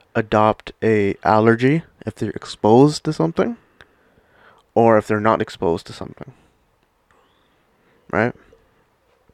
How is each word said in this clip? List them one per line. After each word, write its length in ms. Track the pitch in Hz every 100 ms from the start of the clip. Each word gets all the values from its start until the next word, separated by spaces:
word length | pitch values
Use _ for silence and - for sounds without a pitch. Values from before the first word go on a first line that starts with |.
| _ 113
adopt 560 | 107 107 107 104 - -
a 340 | 110 107 98 -
allergy 600 | - 110 113 117 131 165 - _ -
if 100 | -
they're 160 | 110
exposed 720 | - - - 104 117 147 156 156
to 80 |
something, 440 | 156 165 165 233 233 _ _ - _ _ _ _ _ _ _ _
or 240 | 107 117 110
if 100 | 104
they're 120 | 107
not 220 | 107 101
exposed 440 | 110 - 90 85 -
to 60 |
something? 400 | - - - - - _ _ _ _ _ _ _ _ _ _ _ _ _ _ _ _ _
Right? 220 | 98 117 - _ _ _ _ _ _ _ _ _